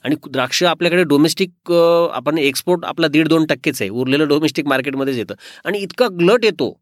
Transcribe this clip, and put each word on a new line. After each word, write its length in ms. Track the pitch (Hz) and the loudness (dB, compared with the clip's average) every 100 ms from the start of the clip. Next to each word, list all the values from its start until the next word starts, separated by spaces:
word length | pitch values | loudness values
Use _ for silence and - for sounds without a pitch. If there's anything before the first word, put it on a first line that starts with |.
आणि 120 | 131 | -2
कु-, 160 | 147 143 | -4 -4
द्राक्ष 320 | 131 127 - | -4 -2 0
आपल्याकडे 400 | 175 156 175 175 | 0 0 0 2
डोमेस्टिक, 680 | 165 143 156 - 185 _ - | 2 4 2 0 -6 _ 0
अ, 360 | 170 170 170 170 | 2 4 4 0
आपण 260 | 123 127 160 | -2 -4 0
एक्सपोर्ट 480 | 139 135 - 175 | 0 -2 -2 -2
आपला 220 | - - 165 | -2 -2 0
दीड 200 | 147 156 | 2 2
दोन 180 | 160 | 2
टक्केच 360 | 151 143 160 131 | 2 -2 -4 -4
आहे, 80 | 101 | -6
उरलेलं 380 | 113 131 139 151 | -4 -2 0 2
डोमेस्टिक 380 | 143 156 151 | 2 0 -2
मार्केटमध्येच 520 | 143 131 127 135 135 127 | -2 -2 -2 -4 -4 -4
येतं 160 | 98 98 - - | -6 -12 -18 -10
आणि 120 | 156 202 | -6 -6
इतका 300 | 190 - 240 | -8 -2 -2
ग्लट 380 | 175 170 233 | 2 2 4
येतो 340 | 226 160 120 - | 2 0 -6 -6